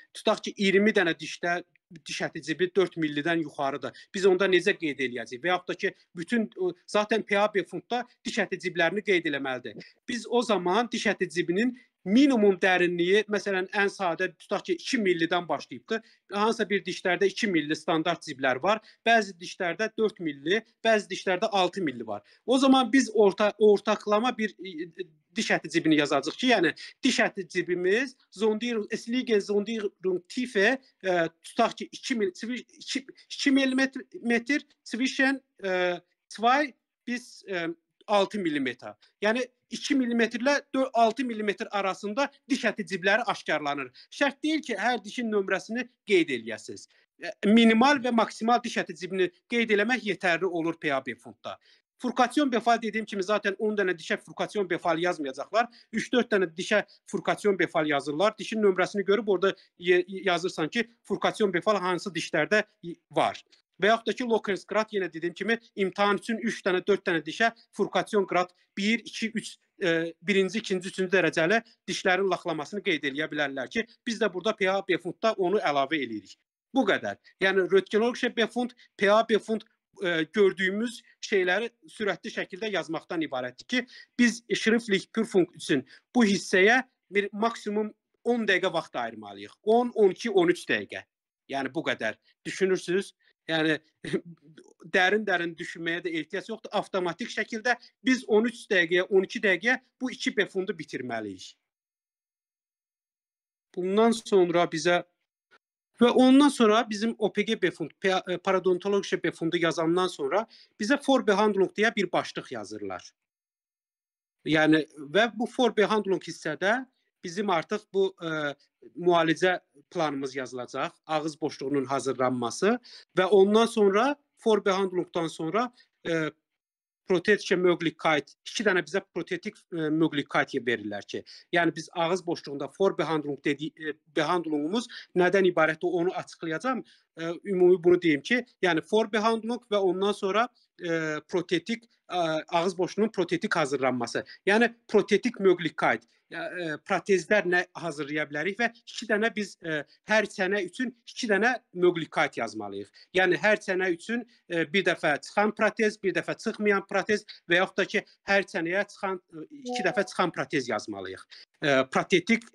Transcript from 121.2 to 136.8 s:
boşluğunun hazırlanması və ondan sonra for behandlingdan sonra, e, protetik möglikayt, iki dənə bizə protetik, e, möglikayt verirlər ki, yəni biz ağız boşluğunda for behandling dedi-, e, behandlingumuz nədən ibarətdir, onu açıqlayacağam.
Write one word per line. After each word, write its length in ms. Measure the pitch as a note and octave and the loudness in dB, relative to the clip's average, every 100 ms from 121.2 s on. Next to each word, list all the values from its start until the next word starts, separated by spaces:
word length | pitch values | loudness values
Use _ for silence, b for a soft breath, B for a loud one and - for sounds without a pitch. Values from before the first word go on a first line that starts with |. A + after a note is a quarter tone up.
| D#3 D3 | -4 -6
boşluğunun 440 | D3+ - C3+ C#3+ B2+ | -6 -6 -4 -2 0
hazırlanması 920 | C#3 A#2+ B2 B2+ B2+ A#2 - G3 A#3+ B B B - | -2 -2 0 0 0 -4 0 0 0 B B B 0
və 80 | F#3 | 4
ondan 400 | G3+ G3 G#3+ A#3 | 6 6 6 4
sonra 500 | A3+ G3+ G3 C4 D4 _ _ | 4 4 4 2 0 _ _
for 280 | A#3 G#3+ G3+ | 2 2 4
behandlingdan 640 | F#3 F#3+ F3+ D#3+ F3+ E3 | 2 0 -2 -4 -2 -4
sonra, 440 | - D#3+ F#3+ B3 b b b F3 | -4 -4 -2 -2 b b b -4
e, 220 | E3 D#3 - _ _ _ _ _ _ - | -2 -2 -6 _ _ _ _ _ _ 0
protetik 500 | F#3 F3 G3+ - F3+ | 0 4 2 2 2
möglikayt, 760 | F3+ E3+ E3 - E3 D#3 - _ - | 4 2 0 -2 0 0 -2 _ -10
iki 180 | - G#3 | -2 0
dənə 180 | F#3 D#3 | 0 0
bizə 160 | F#3+ - | -4 -6
protetik, 440 | F#3 - E3+ G#3 - _ | -8 -8 -8 -10 -14 _
e, 160 | E3+ D#3 | -6 -2
möglikayt 640 | D#3 D#3 D3 C3+ D#3+ C#3 | 2 0 0 -2 -2 -2
verirlər 520 | C#3 A#2 A2+ G#2 G2+ - | -2 -2 -2 -4 -10 -10
ki, 180 | A#2+ - B B | -12 -12 B B
yəni 220 | F3 E3+ D#3 | 0 0 -2
biz 140 | D3+ | -8
ağız 320 | - E3 F#3 E3 | -4 -2 -2 -4
boşluğunda 400 | D3+ - C#3 C#3 - | -8 -8 -10 -8 0
for 200 | G3 E3+ | 0 0
behandling 440 | D#3 D#3+ C#3+ C#3 D#3+ | -2 -2 -4 -4 -4
dedi-, 280 | C#3+ D3+ - | -2 -6 -8
e, 120 | D#3 C#3+ _ - | -10 -10 _ -2
behandlingumuz 720 | D3+ F3+ D#3+ D3+ D3 G#3+ A#3 B B F3+ | 0 0 0 -2 -2 -4 -4 B B 0
nədən 320 | F3+ G3 F#3 | 2 4 2
ibarətdir, 400 | E3 D#3 D#3 F3 | 4 2 0 -2
onu 240 | E3+ F3 | -2 -2
açıqlayacağam. 720 | F3 D3 - E3 D#3+ B3 B3 | -4 -10 -10 -8 -6 -4 -4